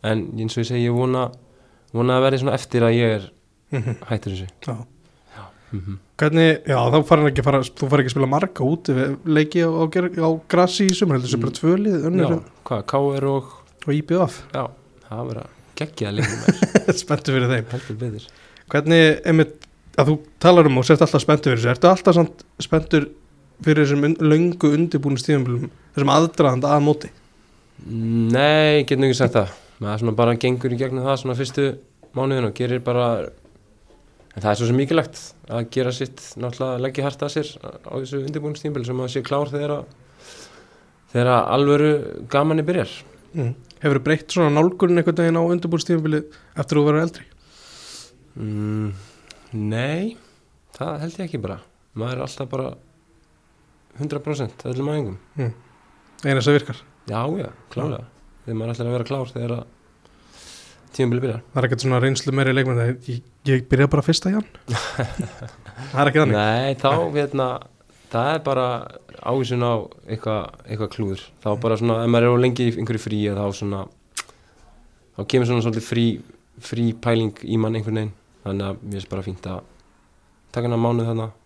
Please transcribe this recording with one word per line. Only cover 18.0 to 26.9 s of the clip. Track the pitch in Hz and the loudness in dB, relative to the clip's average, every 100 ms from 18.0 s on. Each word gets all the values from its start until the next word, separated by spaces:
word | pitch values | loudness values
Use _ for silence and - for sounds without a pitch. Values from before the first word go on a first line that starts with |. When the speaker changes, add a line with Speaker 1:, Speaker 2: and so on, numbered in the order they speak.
| 120 104 - - - - - | -8 -10 -14 -20 -20 -20 -2
Speaker 2:
Hvernig, | 143 147 165 160 151 | -2 4 6 6 4
einmitt, | - 160 156 - - _ - - | 2 4 4 0 -20 _ -10 2
að | 143 | 2
þú | 151 - _ | 2 -2 _
talar | 165 175 151 | 6 8 8
um | 127 | 6
og | |
sért | 127 156 | 4 6
alltaf | 156 139 | 6 2
spenntur | - 151 147 120 | 4 2 4 0
fyrir | |
þessu, | 117 | 0
ertu | 123 175 | 4 6
alltaf | 185 - 170 | 6 6 6
samt | 165 - - _ | 4 0 -20 _
spenntur | - 160 156 160 147 - _ _ _ _ | -2 -2 2 2 2 -8 _ _ _ _
fyrir | - 151 143 | 2 4 4
þessum | 143 | 4
un-, | 143 160 | 2 2
löngu | 160 151 175 175 151 147 | 4 4 4 2 2 4
undirbúningstímabilum, | 170 151 139 135 - 147 123 120 135 - - - | 2 0 0 -2 0 0 2 -2 -6 -12 -12 -2
þessum | 139 | 4
aðdraganda | 139 165 - 147 127 143 147 | 4 4 4 2 2 2 2
að | |
móti? | 143 | 4